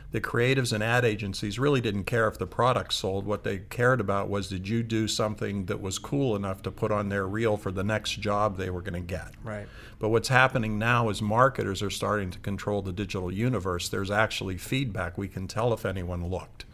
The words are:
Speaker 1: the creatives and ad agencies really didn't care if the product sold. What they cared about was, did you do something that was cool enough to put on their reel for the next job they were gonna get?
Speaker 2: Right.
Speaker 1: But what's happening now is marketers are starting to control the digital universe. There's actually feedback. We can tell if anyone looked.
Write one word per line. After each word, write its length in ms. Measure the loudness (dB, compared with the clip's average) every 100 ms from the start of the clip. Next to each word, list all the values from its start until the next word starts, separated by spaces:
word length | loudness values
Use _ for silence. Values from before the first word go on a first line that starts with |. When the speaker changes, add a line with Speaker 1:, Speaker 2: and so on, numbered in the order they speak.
| -6
Speaker 1:
the 80 | -4
creatives 520 | 0 2 4 4 2
and 80 | 2
ad 240 | 2 4
agencies 540 | 4 2 -2 -4 -4 0
really 220 | 2 2
didn't 240 | 2 0
care 240 | 0 2 2
if 100 | 0
the 80 | -4
product 460 | 2 2 2 0
sold. 340 | -2 -2 -2 -2
What 160 | -2
they 160 | -2 -6
cared 420 | -6 2 4 4
about 280 | 2 0 0
was, 200 | -2 -2
did 200 | -4 -2
you 160 | -2
do 240 | 0 0 0
something 560 | 0 0 -2 -2 -2 -2
that 140 | -4
was 180 | -4 -6
cool 380 | -2 0 2 0
enough 260 | -2 -4
to 80 | -6
put 220 | -4 0
on 160 | 0 0
their 180 | 0 0
reel 300 | 0 2 2
for 160 | 0
the 100 | -2
next 380 | 0 0 0 -2
job 360 | 0 2 2 0
they 140 | -4
were 100 | -4
gonna 200 | -4 -6
get? 320 | -4 -6 -8 -12
Speaker 2:
Right. 240 | -10 -10 -10 -14 -18 -4
Speaker 1:
But 120 | 2
what's 180 | 2 4
happening 500 | 6 6 4 0 0
now 300 | 2 4 2
is 120 | 0
marketers 600 | 2 6 6 4 0 0
are 80 | -2
starting 400 | -2 0 0 -2
to 80 | -4
control 420 | -4 -4 -2 -2
the 120 | -2
digital 400 | -4 -4 -2 -4
universe. 560 | 0 0 0 0 -2 -2
There's 220 | -2 0
actually 440 | 2 2 0 -4 -4
feedback. 640 | -2 -2 -2 -2 -4 -4
We 80 | -6
can 220 | -4 -6
tell 240 | 0 0
if 120 | 0
anyone 440 | 0 -2 -4 -2 -2
looked. 360 | -4 -6 -14 -16